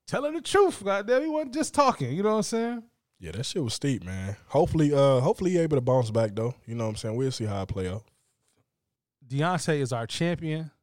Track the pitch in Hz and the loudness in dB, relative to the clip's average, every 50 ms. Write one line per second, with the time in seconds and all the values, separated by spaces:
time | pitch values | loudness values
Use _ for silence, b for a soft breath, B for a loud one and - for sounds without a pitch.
0 | _ - - 240 285 294 311 339 - - - 392 403 359 - - 202 196 196 202 | _ -6 -4 -4 -2 -4 -4 -6 -2 2 6 6 6 6 4 0 -2 0 0 0
1 | 208 214 247 262 311 320 302 311 311 254 233 320 302 - - 285 277 247 - - | 2 2 2 2 2 0 -2 -2 -4 -2 -2 -4 -4 -2 2 2 4 4 4 0
2 | 139 120 135 180 202 214 214 220 202 - 226 226 226 233 240 233 226 _ _ _ | -2 -4 -2 0 2 2 2 2 0 -2 -2 -4 -2 -4 -6 -8 -12 _ _ _
3 | _ _ _ - 90 80 80 104 131 - - 190 139 107 - - - 143 131 98 | _ _ _ -14 -12 -10 -8 -6 -6 -4 -2 -2 -2 -2 -4 -2 -2 -2 -2 -2
4 | 87 92 92 95 95 98 104 - - - - 143 - - - 160 151 147 147 139 | -4 -8 -8 -6 -6 -6 -8 -10 -8 -2 0 2 2 2 2 2 2 4 4 6
5 | 139 139 135 123 127 170 - - 190 175 185 175 165 160 151 139 127 127 127 131 | 6 6 6 4 4 2 0 0 0 0 2 2 2 2 2 0 2 2 2 2
6 | 117 110 107 113 113 107 98 107 113 120 120 - - 117 117 117 113 110 110 - | 2 2 2 0 0 0 0 -2 -4 -4 -6 -8 -12 -10 -6 -4 -4 -4 -4 -6
7 | - 110 110 123 135 135 127 - 113 107 101 98 95 - 95 98 92 90 92 107 | -6 -6 -4 -2 -2 -2 -4 -4 -4 -4 -4 -4 -4 -6 -4 -4 -4 -4 -6 -8
8 | - _ _ _ _ _ _ _ _ _ _ _ _ _ _ _ _ _ _ _ | -12 _ _ _ _ _ _ _ _ _ _ _ _ _ _ _ _ _ _ _
9 | _ _ _ _ _ 120 131 139 151 175 185 170 - 170 156 147 135 117 131 117 | _ _ _ _ _ -6 -2 -2 0 0 0 0 0 0 0 0 0 -2 -2 -4
10 | 117 - - - 170 170 175 160 165 156 156 160 160 151 _ _ | -4 -4 -4 -2 -2 -2 -2 -2 -4 -4 -4 -6 -6 -10 _ _